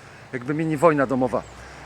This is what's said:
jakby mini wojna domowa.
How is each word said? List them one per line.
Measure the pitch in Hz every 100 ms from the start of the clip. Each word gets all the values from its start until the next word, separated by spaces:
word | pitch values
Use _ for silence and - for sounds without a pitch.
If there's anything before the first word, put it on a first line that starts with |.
| - - -
jakby | 131 123
mini | 151 160 151
wojna | 165 147 123
domowa. | 131 127 117 - - - -